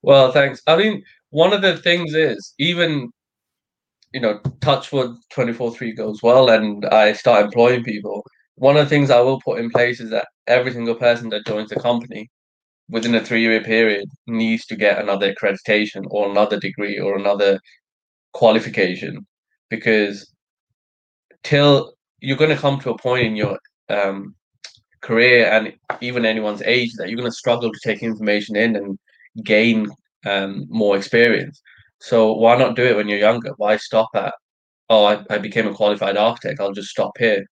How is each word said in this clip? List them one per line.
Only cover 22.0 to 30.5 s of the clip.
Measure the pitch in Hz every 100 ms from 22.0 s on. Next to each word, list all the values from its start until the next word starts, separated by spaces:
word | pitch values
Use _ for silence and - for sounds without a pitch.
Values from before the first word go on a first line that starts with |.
| _ _
you're | 135 135
gonna | 156 143
come | 143 139
to | 135
a | 113
point | 123 127 113
in | 107
your, | 104 - _ _ _
um, | 104 98 98 98 _ _ _ - _ _ _
career | - 113 123 123 110
and | 110 107 - _ -
even | 123 123 113
anyone's | 110 107 104
age | - 123 120 113
that | 90
you're | 117
gonna | 123
struggle | 117 131 117 117
to | 107
take | 117 101
information | 113 107 107 104 104 104
in | 113 107
and | 101 98 _ _ _ - 107
gain, | 107 113 110 104 - _ _ 101
um, | 98 98